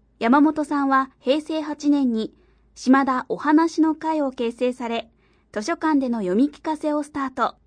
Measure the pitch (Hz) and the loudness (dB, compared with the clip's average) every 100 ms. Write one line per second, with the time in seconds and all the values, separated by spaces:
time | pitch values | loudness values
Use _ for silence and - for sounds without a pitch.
0 | _ _ 226 285 302 311 294 285 277 269 | _ _ 2 4 4 2 -4 -2 0 0
1 | 262 _ 247 302 302 311 302 294 285 285 | -2 _ 0 0 -2 -6 -6 -2 0 2
2 | 254 220 220 - _ _ _ - 247 269 | 2 -2 -4 -10 _ _ _ -6 2 2
3 | 269 254 - - 294 311 330 330 311 311 | 2 -2 -4 -4 2 4 2 2 0 0
4 | 320 311 277 262 233 233 247 254 233 233 | -4 -2 -2 -4 -6 -2 -4 -4 -6 -6
5 | - _ _ _ _ 208 214 330 320 285 | -8 _ _ _ _ -8 -6 -2 0 0
6 | 262 233 180 202 294 - 320 302 311 294 | 0 -2 0 2 0 -2 -8 -4 -2 -4
7 | 294 285 269 262 226 - | -4 -8 -8 -4 -4 -6